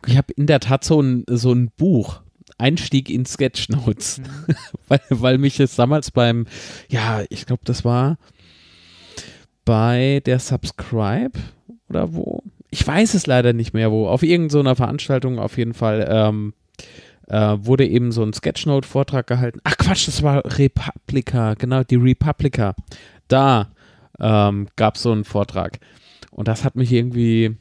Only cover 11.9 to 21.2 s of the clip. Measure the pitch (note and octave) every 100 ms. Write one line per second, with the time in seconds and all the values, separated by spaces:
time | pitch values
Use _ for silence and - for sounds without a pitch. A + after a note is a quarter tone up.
11.9 | F3 E3+ E3 - - - _ - - -
12.9 | D#3 A3+ G3 - B2+ B2 A#2 A2+ A2 A2+
13.9 | A2 G2+ A#2+ D#3+ F3 D#3+ D3 C#3 B2+ B2
14.9 | C#3+ - C3+ C3 B2 G#2+ - A#2 A#2 A2+
15.9 | G#2+ - A2 G#2+ G#2+ G#2 - _ - -
16.9 | - - _ _ G#2+ G#2+ G#2 G#2+ C3+ B2
17.9 | A2+ B2 A#2 G#2+ - - - D#3+ C#3 -
18.9 | C#3 C#3 C3+ - B2 B2 - - - -
19.9 | F#3+ - - D3 C#3 A2+ C3 C#3 - -
20.9 | - - C3+